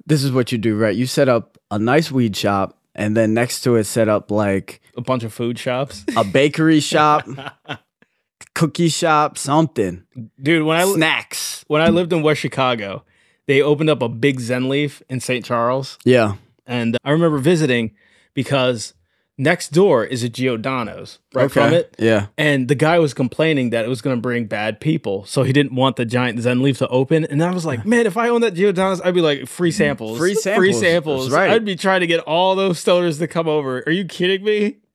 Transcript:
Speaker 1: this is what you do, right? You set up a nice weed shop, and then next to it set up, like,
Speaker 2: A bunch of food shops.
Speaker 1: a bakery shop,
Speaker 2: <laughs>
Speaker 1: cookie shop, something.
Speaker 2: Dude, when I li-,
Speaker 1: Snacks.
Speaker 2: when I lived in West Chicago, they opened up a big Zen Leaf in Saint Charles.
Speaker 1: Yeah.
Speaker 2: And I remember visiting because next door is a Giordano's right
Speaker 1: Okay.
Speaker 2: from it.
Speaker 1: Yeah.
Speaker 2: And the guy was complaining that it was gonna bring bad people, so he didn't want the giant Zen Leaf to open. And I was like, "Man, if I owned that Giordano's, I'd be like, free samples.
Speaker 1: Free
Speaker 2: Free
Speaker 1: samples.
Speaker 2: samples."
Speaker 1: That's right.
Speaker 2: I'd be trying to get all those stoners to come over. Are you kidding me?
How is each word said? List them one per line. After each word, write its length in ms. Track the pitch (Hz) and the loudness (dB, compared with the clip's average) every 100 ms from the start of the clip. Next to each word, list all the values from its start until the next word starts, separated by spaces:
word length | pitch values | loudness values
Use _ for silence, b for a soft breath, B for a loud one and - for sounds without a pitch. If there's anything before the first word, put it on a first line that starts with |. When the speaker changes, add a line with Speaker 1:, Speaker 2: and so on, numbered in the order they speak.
| - | -2
Speaker 1:
this 180 | 151 | 0
is 80 | 139 | 0
what 220 | 127 113 | 0 0
you 40 | 120 | -2
do, 200 | 110 107 | 0 0
right? 180 | 110 101 | 0 0
You 100 | 127 | -2
set 220 | 151 131 | 2 2
up 300 | 117 - _ - | 2 -2 _ -8
a 60 | 104 | -2
nice 320 | 113 151 156 | 2 2 2
weed 280 | 131 113 95 | 0 0 0
shop, 420 | 101 98 95 _ _ - | -2 0 -2 _ _ -6
and 220 | 107 110 | -2 2
then 160 | 110 | 2
next 300 | 113 120 - | 2 0 -2
to 120 | 127 117 | 0 0
it 80 | |
set 240 | 104 123 107 | 0 0 2
up, 240 | 101 - | 0 0
like, 480 | 104 101 98 - - b 123 | -2 0 -2 -6 -16 b -8
Speaker 2:
A 60 | |
bunch 240 | 120 127 113 | -4 -4 -4
of 80 | |
food 260 | - 120 117 | -6 -6 -6
shops. 460 | 131 127 139 - - 113 | -4 -4 -6 -10 -4 -2
Speaker 1:
a 80 | |
bakery 560 | 98 135 147 165 160 156 | 0 2 2 2 4 4
shop, 480 | - 160 151 151 107 | 2 2 4 2 -2
Speaker 2:
<laughs> 1300 | 135 139 - - 139 _ _ _ _ _ _ - - | -12 -16 -16 -16 -16 _ _ _ _ _ _ -8 -2
Speaker 1:
cookie 340 | 165 - 165 | -2 2 0
shop, 480 | - 160 151 151 - | 0 2 2 0 -2
something. 680 | 139 151 160 120 92 87 _ 123 113 - | 0 2 2 0 -4 -4 _ -18 -18 -6
Speaker 2:
Dude, 220 | 139 165 | -2 0
when 140 | 156 160 | 2 0
I 60 | |
li-, 120 | 190 180 | 2 2
Speaker 1:
Snacks. 680 | 156 123 - - - - - | 0 0 -6 -10 -10 -10 -2
Speaker 2:
when 140 | 151 | 2
I 60 | 165 | 4
lived 220 | 165 170 | 2 2
in 80 | 170 | 0
West 200 | 151 147 | 0 0
Chicago, 640 | 131 135 127 120 98 110 - _ _ _ - | -2 0 0 -2 -6 -10 -14 _ _ _ 0
they 140 | 139 | 2
opened 280 | 147 147 156 | 4 2 2
up 120 | 131 | 0
a 80 | 117 | -2
big 300 | 113 143 131 | 0 0 0
Zen 260 | 117 123 131 | -2 -2 -2
Leaf 320 | 143 147 - - | -2 -4 -8 -10
in 100 | 127 | -8
Saint 240 | - 123 113 | -4 -6 -4
Charles. 520 | 120 120 131 131 - | -2 0 -2 -6 -2
Speaker 1:
Yeah. 320 | 123 123 107 98 _ _ - | 2 4 2 -2 _ _ -8
Speaker 2:
And 300 | 123 117 120 | -4 -2 -2
I 80 | 135 | 0
remember 260 | 160 170 143 | 2 2 2
visiting 580 | 147 170 143 120 110 - b b b | 2 2 2 0 -2 -8 b b b
because 600 | 139 123 135 127 113 - _ _ _ _ - | -8 -2 0 0 -2 -8 _ _ _ _ -2
next 320 | 139 175 - | 0 0 0
door 340 | 156 202 127 | 2 4 4
is 180 | 104 123 | 0 -4
a 60 | 120 | -4
Giordano's 920 | 117 127 113 135 127 104 92 107 - _ | -2 -4 -2 -4 -4 -6 -10 -18 -20 _
right 120 | - 139 | 0 0
Speaker 1:
Okay. 80 | |
Speaker 2:
from 200 | 131 117 | 2 4
it. 220 | 170 - - | 2 0 0
Speaker 1:
Yeah. 300 | 113 107 101 - | 2 2 0 -2
Speaker 2:
And 300 | 151 139 123 | 0 2 0
the 80 | 135 | 2
guy 240 | 156 175 | 4 4
was 140 | 151 | 2
complaining 560 | - 123 - 160 143 123 | 0 -2 0 0 0 0
that 140 | 117 113 | -2 -2
it 20 | |
was 140 | 127 | -4
gonna 160 | 139 123 | -4 -2
bring 240 | 123 120 107 | -2 -4 -4
bad 340 | 104 107 104 | -4 -4 -4
people, 420 | 156 156 98 98 - | -2 -2 -2 -6 -4
so 180 | 139 | 0
he 100 | 131 | 2
didn't 200 | 139 143 | 2 2
want 220 | 127 131 127 | 2 0 0
the 100 | 117 | -2
giant 340 | 123 123 117 | -2 -2 -2
Zen 200 | 120 123 | 0 0
Leaf 160 | 139 123 | 0 0
to 80 | 127 | 0
open. 360 | 127 131 160 151 | 0 2 0 0
And 160 | 143 | 0
I 100 | 175 | 0
was 140 | 180 160 | -2 -4
like, 200 | 117 202 | -4 0
"Man, 200 | 240 220 | 2 0
if 120 | 208 | 0
I 100 | 233 | 0
owned 140 | 233 | 0
that 100 | 226 | 0
Giordano's, 480 | 170 202 175 190 180 | 2 0 2 0 0
I'd 120 | 180 180 | 0 2
be 60 | |
like, 260 | 156 139 127 | 2 0 -6
free 240 | - 170 | -2 -2
samples. 460 | 107 147 131 110 120 | 2 0 -2 -6 -2
Speaker 1:
Free 140 | 180 208 | 0 0
Speaker 2:
Free 60 | |
Speaker 1:
samples. 380 | 196 214 190 190 | 0 2 2 4
Speaker 2:
samples." 460 | 170 170 156 131 131 | 2 2 0 -4 0
Speaker 1:
That's 60 | 151 | 2
right. 160 | 185 | 2
Speaker 2:
I'd 140 | 226 208 | 2 0
be 100 | 175 | -2
trying 240 | 190 190 | 0 2
to 60 | 170 | 2
get 120 | 165 | 0
all 340 | 147 165 190 190 | 0 0 2 2
those 280 | 190 160 | 0 0
stoners 340 | 196 175 175 147 | 0 2 2 -2
to 80 | 170 | -4
come 200 | 170 160 | -4 -2
over. 340 | 151 135 127 151 | -2 -2 -4 -2
Are 40 | |
you 140 | 185 180 | -2 -4
kidding 380 | - 180 190 | -2 -2 0
me? 340 | 214 214 208 - _ | 0 0 -2 -4 _